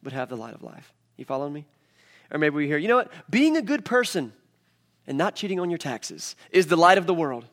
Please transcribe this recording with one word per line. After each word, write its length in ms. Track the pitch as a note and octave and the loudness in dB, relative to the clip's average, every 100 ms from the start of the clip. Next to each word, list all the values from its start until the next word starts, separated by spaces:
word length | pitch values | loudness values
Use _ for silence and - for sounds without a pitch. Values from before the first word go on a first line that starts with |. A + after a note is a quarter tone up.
but 80 | - | -10
have 160 | C3 B2+ | -10 -8
the 80 | B2 | -10
light 180 | A2+ | -14
of 80 | - | -16
life." 320 | A#1 - - _ _ _ | -18 -20 -20 _ _ _
You 80 | |
following 280 | - C3+ C#3+ | -8 -6 -6
me? 140 | D3 D3 _ _ _ _ _ _ | -10 -14 _ _ _ _ _ _
Or 80 | D3 | 0
maybe 160 | D3+ | 0
we 140 | D3 D3 | 2 -2
hear, 100 | D3+ | -2
"You 80 | F#3 | 2
know 80 | |
what? 160 | A#3+ - - - | 2 2 -10 -2
Being 280 | G3 D4+ D#4 | 2 4 2
a 60 | |
good 220 | G#3+ C#4+ | 0 -4
person 480 | G3 B3 A#3+ F#3 B2 G#2 _ _ _ _ _ _ - | 0 0 0 -2 -6 -10 _ _ _ _ _ _ -8
and 100 | C3+ | -2
not 160 | F#3 | -2
cheating 240 | - G3+ F#3 | -2 -6 -4
on 100 | F3+ | -4
your 100 | E3+ | -6
taxes 580 | C#3+ A#2 - D#2+ - - - | -6 -8 -10 -14 -16 -16 0
is 160 | - E3 | 2 4
the 80 | E3+ | 6
light 200 | E3+ F#3+ | 8 6
of 100 | F3 | 4
the 80 | |
world. 300 | F3 D#3 B2 A#2 | -2 -2 -4 -12